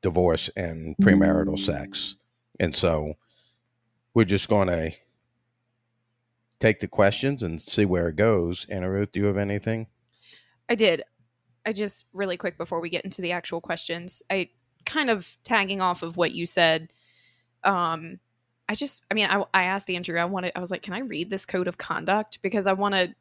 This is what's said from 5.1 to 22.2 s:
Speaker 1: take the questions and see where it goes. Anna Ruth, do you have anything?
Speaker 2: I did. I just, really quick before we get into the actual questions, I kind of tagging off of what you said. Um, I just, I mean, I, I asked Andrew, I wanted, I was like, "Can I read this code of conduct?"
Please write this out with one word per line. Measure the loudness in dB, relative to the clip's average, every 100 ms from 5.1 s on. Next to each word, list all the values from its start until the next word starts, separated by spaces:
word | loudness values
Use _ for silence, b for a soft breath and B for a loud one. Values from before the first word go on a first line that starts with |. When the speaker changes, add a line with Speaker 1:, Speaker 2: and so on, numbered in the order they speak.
| _ _ _ _ _ _ _ _ _ _ _ _ _ _ _
Speaker 1:
take | 2 2
the | -2
questions | 4 4 4 -2 -2
and | -4 -6
see | -2 2 4
where | 4 0
it | 2
goes. | 4 4 0 -4 -6
Anna | -6 -4
Ruth, | -2 -4
do | 0
you | 0
have | 0
anything? | -2 -4 -4 -6 -8 _ _ b b b b b -6
Speaker 2:
I | 2
did. | 2 2 -6 _ _ _ _ _ -8
I |
just, | -4 -4 -6 -10
really | -6 -4 -2
quick | -6 -6
before | -6 -6
we | -4
get | -6 -6
into | -6
the | -4
actual | -4 -6 -10
questions, | -6 -6 -4 -8 -4 -4 -2
I | -4 -4 _ _ _ -4
kind | -2 0
of | 0 -2 -16
tagging | -2 0 0 0
off | -2 -2
of | -6 0
what | -2
you | 0 0
said. | 4 4 4 -4 b b b b b b _
Um, | 0 2 0 -2 -8 -16 _ _ _ _ -6
I | -2
just, | -2 -2 _
I |
mean, | 0 2
I, | 2 2
I | 0
asked | 2 -2 -4
Andrew, | -6 -4 -2
I | -2
wanted, | -2 -4 -6
I |
was | -6
like, | -8
"Can | -6
I | -6
read | -6 -6 -4
this | -4 -2
code | -2 -2
of | -6
conduct?" | -6 -4 0 0